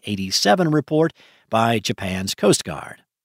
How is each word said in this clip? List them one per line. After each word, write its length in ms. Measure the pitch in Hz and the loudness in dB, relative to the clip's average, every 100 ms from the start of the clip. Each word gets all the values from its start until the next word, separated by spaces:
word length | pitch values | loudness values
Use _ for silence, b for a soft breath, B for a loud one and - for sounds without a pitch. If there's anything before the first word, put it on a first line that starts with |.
eighty-seven 640 | - 101 95 - 202 196 165 | -4 -6 -4 -2 2 2 2
report 420 | 151 - 156 165 - b b b | 0 0 0 0 -2 b b b
by 280 | 113 113 113 | 0 2 0
Japan's 560 | - 117 95 92 95 | -2 -6 -4 -4 -6
Coast 300 | - 202 160 | 0 2 2
Guard. 380 | - 71 - - _ _ | 0 -10 -12 -18 _ _